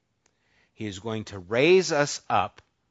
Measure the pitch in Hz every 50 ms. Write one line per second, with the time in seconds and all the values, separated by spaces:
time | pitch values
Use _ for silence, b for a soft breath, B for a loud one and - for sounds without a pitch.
0 | _ _ _ _ _ _ _ _ _ _ _ _ _ _ _ - 113 107 98 92
1 | - 113 110 110 104 - 104 98 90 87 110 117 139 165 180 190 180 147 160 143
2 | 147 143 - - - - 117 107 95 107 - - _ _ _ _ _ _